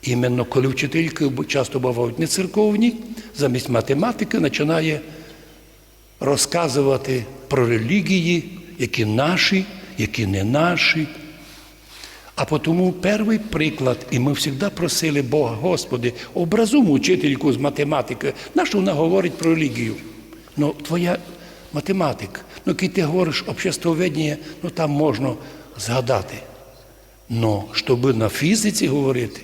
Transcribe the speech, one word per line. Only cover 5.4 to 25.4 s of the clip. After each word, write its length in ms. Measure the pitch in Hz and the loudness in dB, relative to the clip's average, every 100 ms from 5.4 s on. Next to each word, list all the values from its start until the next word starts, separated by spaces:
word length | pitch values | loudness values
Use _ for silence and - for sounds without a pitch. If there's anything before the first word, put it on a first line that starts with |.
| - - - - - - - - | -20 -20 -20 -20 -20 -20 -20 -6
розказувати 1040 | - 143 - 170 165 127 135 131 - 131 107 - - | 0 0 0 0 0 2 2 2 0 -4 -4 -12 -2
про 200 | - 117 | 2 4
релігії, 760 | 117 110 202 160 185 165 175 - - - - | 2 2 0 2 2 2 0 -2 -12 -18 -6
які 260 | 120 - 107 | -4 0 0
наші, 600 | 107 147 180 - 196 190 - - - | 2 2 2 2 2 0 -10 -16 -4
які 280 | 107 - 104 | -4 0 0
не 180 | 98 | 0
наші. 640 | 101 135 170 170 - 160 151 - - - - - - - - - - - - - | 2 2 2 2 2 0 -2 -6 -18 -18 -20 -20 -20 -20 -20 -20 -20 -20 -16 -6
А 100 | 143 | -2
потому 460 | 151 - 170 185 | 0 2 4 4
перший 480 | 180 180 214 214 220 | 2 0 2 2 2
приклад, 580 | - 160 151 151 131 120 - | 0 0 0 0 0 0 -2
і 80 | 131 | 0
ми 160 | 131 139 | 2 0
завжди 340 | - 135 202 | -2 -2 -4
просили 520 | - 165 - 160 143 | -2 -2 0 0 0
Бога: 340 | 127 151 127 113 | 2 2 2 0
«Господи, 580 | 156 170 - 123 120 120 - | 0 0 -2 -2 -2 -4 -10
образуй 480 | - 175 214 226 285 | -4 0 2 4 6
учительку 720 | 220 139 - 185 147 131 147 | 6 4 4 2 2 2 2
з 40 | 120 | 2
математики, 760 | 143 143 143 151 120 123 139 - - 302 | 0 0 0 0 -2 -4 -4 -6 -4 0
на 100 | 359 | 2
що 120 | 208 | 2
вона 160 | 190 | 2
говорить 400 | 151 165 185 180 | 2 4 4 2
про 220 | - 165 165 | 0 2 2
релігію?» 400 | 151 117 113 104 - - - - - - | 2 0 -4 -4 -10 -18 -20 -20 -14 0
Ну, 180 | 147 - 147 | 0 0 -4
твоя 300 | 170 175 175 - - - - - | 0 0 0 -4 -18 -20 -20 -10
математика, 680 | 147 143 190 160 120 98 - - - - | -8 -2 0 0 -2 -8 -12 -16 -6 -2
ну, 100 | 160 | 0
коли 140 | 185 | 0
ти 140 | - | 0
говориш 400 | 156 175 170 143 - | 0 2 0 -2 -6
обществоведення, 920 | - 185 - 170 160 180 147 156 147 - - | -4 -4 -2 0 0 0 0 -2 -2 -10 -10
ну, 60 | 175 | -8
там 220 | - 156 | -2 0
можна 420 | 143 156 110 131 117 | 2 2 2 -2 -4